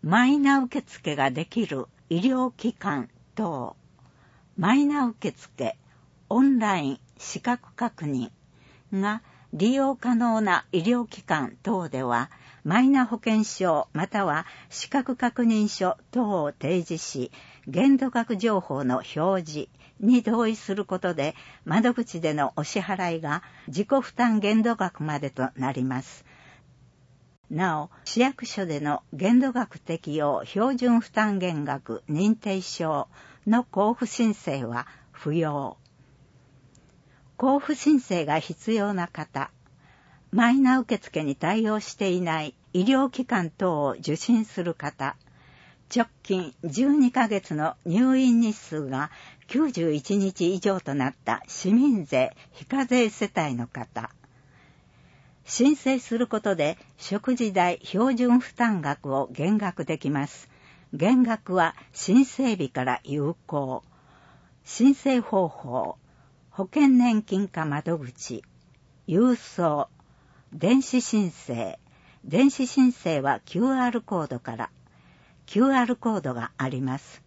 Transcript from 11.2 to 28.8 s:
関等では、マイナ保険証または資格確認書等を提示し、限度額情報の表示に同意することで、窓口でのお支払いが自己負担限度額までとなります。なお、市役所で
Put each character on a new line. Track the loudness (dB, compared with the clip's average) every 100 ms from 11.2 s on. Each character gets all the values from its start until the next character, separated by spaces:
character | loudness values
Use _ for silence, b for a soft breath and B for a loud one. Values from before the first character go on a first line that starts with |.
関 | -4 -2 -2 -8
等 | -4 -4 -4
で | -6
は、 | -2 -2 -2 B B B
マ | 0 2
イ | 4
ナ | 4 2
保 | -2
険 | 0 0
証 | 0 -2 0 0 0
ま | -4 -4
た | -2
は | 0 -2 B B B
資 | -14 -4
格 | -4 -2 -2
確 | -2 0
認 | 2 2 0
書 | 0 -4 -4 _
等 | -4 -2 0
を | -2
提 | -4 -2 -2
示 | -2 -8
し、 | -8 -8 -8 B B B -6
限 | 2 4 4
度 | 2
額 | -2 -2 -2
情 | 0 0
報 | -2 -4
の | 0 -2 -4 -2
表 | 0 0 -4
示 | -10 -10 _ b b
に | 4 4
同 | 4 0 0
意 | -2
す | -6
る | -6 -4
こ | -4
と | -4 -2
で、 | -4 B B B -2
窓 | 2 2
口 | 0 -4 -4
で | -2
の | 0 -2 -2
お |
支 | -4 -4
払 | -4 -4 -2 -4
い |
が | -4 -6 B B B
自 | -6 0
己 | 0
負 | 0
担 | 0 2 2
限 | 2 2
度 | 2 0
額 | -4 -4
ま | -6 -4
で | -6
と | -4 -6 -4
な | -4
り | -2
ま | -4 -4
す。 | -8 -20 b b b b _ _ _ _ _ _ _ _ _
な | -4 -2 -2
お、 | -6 b
市 | -8 0
役 | 0 0 -10
所 | -8 -4
で | -4